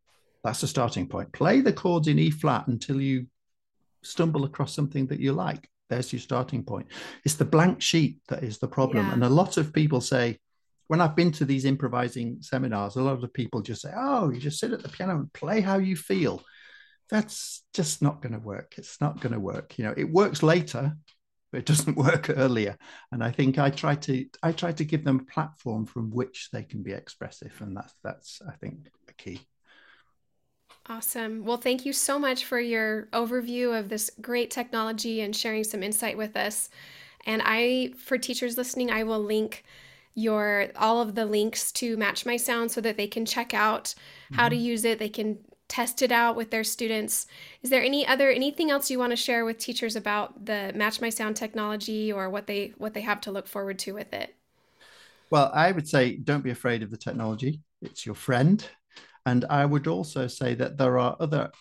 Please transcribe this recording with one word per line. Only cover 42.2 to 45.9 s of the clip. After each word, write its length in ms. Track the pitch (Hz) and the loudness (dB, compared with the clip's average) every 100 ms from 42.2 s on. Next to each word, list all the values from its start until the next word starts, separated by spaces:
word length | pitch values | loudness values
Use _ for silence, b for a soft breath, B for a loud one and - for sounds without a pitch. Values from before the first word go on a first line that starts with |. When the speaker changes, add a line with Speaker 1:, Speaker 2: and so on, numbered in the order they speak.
| 240 | -2
Speaker 2:
My 100 | 240 | -2
Sound 360 | 240 233 233 | 0 0 0
so 100 | 233 | -2
that 160 | 226 214 | -2 -2
they 100 | 202 | -4
can 180 | 233 226 | -4 -4
check 280 | 247 240 | -4 -2
out 400 | 208 214 247 - - B B B | 2 2 2 -4 -12 B B B
how 160 | 135 240 | 2 4
to 60 | 240 | 4
Speaker 1:
Mm-hmm. 100 | 240 | 0
Speaker 2:
use 200 | 226 226 | 0 0
it. 140 | 220 | 0
They 100 | 214 | -2
can 280 | 220 214 208 - _ - | -4 -4 -4 -10 _ -10
test 340 | - 240 | -4 -2